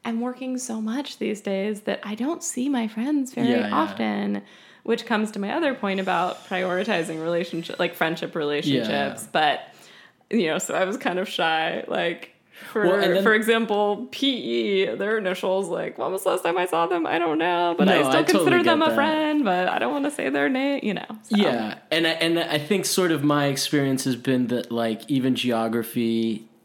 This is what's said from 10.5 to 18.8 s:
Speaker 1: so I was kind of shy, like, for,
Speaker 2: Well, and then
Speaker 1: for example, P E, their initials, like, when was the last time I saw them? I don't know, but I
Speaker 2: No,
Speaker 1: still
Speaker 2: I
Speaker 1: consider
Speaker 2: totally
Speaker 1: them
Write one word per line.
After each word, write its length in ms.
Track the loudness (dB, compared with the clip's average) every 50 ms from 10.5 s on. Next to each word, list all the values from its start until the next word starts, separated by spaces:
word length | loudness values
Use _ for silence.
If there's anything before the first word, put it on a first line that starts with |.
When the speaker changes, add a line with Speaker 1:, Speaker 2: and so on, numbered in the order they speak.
| 0 -2
Speaker 1:
so 160 | -2 -2 -2
I 100 | 0 0
was 120 | -2 -2
kind 220 | -4 -4 -2 -2 -2
of 100 | -4 -4
shy, 560 | -2 -2 0 0 2 0 0 -2 -2 -4 -6 -4
like, 460 | -2 -2 -2 -2 -4 -6 -12 -20 _ _ _ _ _ -20 -18 -6
for, 140 | -2 2 4
Speaker 2:
Well, 140 | 4 4 4
and 140 | 4 4 4
then 60 | 4
Speaker 1:
for 120 | 6 6 4
example, 760 | 4 4 4 4 2 2 2 2 2 2 2 0 -2 -6 -10
P 760 | -6 -2 0 0 0 -2 -2 -2 0 0 0 2 2 2 2
E, 100 | 0 0
their 240 | -2 -2 0 0 0
initials, 500 | 0 -2 -4 -2 0 0 0 0 0 -2
like, 300 | -4 -4 -6 -6 -6 -4
when 120 | -4 -4
was 140 | -4 -2 0
the 60 | 0
last 120 | 0 0
time 140 | 0 0 0
I 100 | 0 0
saw 200 | 0 2 0 0
them? 200 | 2 0 -2 0
I 120 | 0 0 0
don't 200 | 2 0 0 0
know, 360 | 2 2 2 2 2 0 2 4
but 100 | 4 6
I 100 | 6 4
Speaker 2:
No, 40 | 4 4
Speaker 1:
still 120 | 4 4
Speaker 2:
I 20 |
Speaker 1:
consider 160 | 4 4 4 4 6
Speaker 2:
totally 180 | 6 4 4
Speaker 1:
them 160 | 4 4 4 4